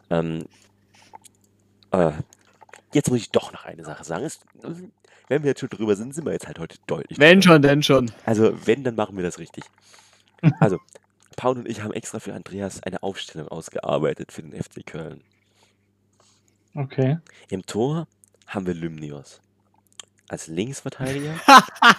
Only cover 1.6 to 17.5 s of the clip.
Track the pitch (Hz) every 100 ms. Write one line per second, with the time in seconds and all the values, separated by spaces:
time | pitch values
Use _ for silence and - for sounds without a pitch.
1.6 | _ _ _ 92 82 78 - _ _ _
2.6 | - - _ 147 - 123 98 - - -
3.6 | - 82 78 76 78 82 151 - _ _
4.6 | 123 170 185 _ _ _ - 143 147 123
5.6 | 127 98 107 101 120 143 131 87 - 80
6.6 | 82 - - - - - 151 190 185 160
7.6 | 143 143 147 135 117 - - 107 110 113
8.6 | - 117 127 113 104 101 87 - 82 -
9.6 | - _ _ - _ _ _ _ 165 -
10.6 | 107 87 - - _ _ _ - 123 127
11.6 | - 107 104 - - 110 - 101 - 95
12.6 | 98 - - 92 98 95 - 80 76 82
13.6 | 80 - - 71 73 - - - 78 -
14.6 | - - - 78 80 76 _ _ _ _
15.6 | _ _ _ _ _ _ _ _ _ _
16.6 | _ 151 135 - 131 160 - - -